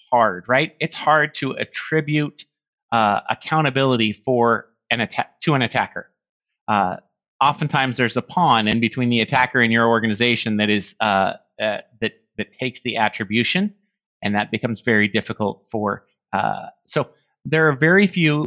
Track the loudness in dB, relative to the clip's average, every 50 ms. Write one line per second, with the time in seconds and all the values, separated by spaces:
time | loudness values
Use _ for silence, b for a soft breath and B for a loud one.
0 | _ -2 2 2 2 2 0 -4 -4 0 0 0 0 -2 -6 -8 -8 -8 -8 -4
1 | 0 2 2 2 2 0 -4 -6 -6 -6 -4 -6 -8 -8 -8 -14 -8 -2 -2 -2
2 | -2 0 -2 -2 -2 -2 -6 -14 -20 _ _ _ _ _ _ _ _ -2 0 2
3 | 2 2 2 0 -2 -4 -8 -8 -4 -2 0 0 0 0 0 2 2 2 2 2
4 | 0 0 -2 -4 -4 -2 0 2 2 2 2 0 -2 _ _ _ _ -4 -2 -2
5 | -2 -4 -4 -6 -6 -6 _ _ -2 0 0 2 0 0 0 -2 -4 -4 -6 -14
6 | -16 _ _ _ _ _ _ _ _ _ _ _ _ -2 0 0 0 0 -4 -8
7 | _ _ _ _ _ _ _ 0 0 0 0 -2 -6 -2 0 0 0 -2 0 0
8 | -2 0 0 -4 -6 _ -2 0 2 4 4 2 2 2 0 0 0 -2 -2 -2
9 | -2 0 2 0 0 2 2 0 0 2 2 0 2 2 2 2 2 4 2 2
10 | 0 -2 -2 0 0 0 0 0 -2 -2 0 0 2 2 0 0 -2 -6 -6 -4
11 | -2 0 2 2 2 0 -2 -8 _ _ _ -4 -4 -4 -4 -4 -10 _ _ -6
12 | -6 -6 -6 _ _ _ _ -10 -10 _ _ -8 -8 -8 -8 -8 -10 -6 -2 0
13 | 0 0 0 -4 -6 0 0 0 2 2 0 0 0 -2 -4 _ _ _ _ _
14 | _ _ _ _ -4 -2 -2 -2 -2 -2 -4 -4 -4 -4 -6 -4 -2 2 2 2
15 | 2 2 0 -2 -4 -4 -6 -4 -4 -4 -4 _ _ _ -8 -6 -4 -4 -6 -6
16 | _ _ _ _ _ _ -4 -2 -2 -2 -4 -4 -10 -16 -20 _ _ -6 -4 -4
17 | -4 -4 _ _ _ _ _ _ _ -2 0 2 2 2 2 2 4 4 6 6
18 | 4 4 2 2 2 2 2 0 -2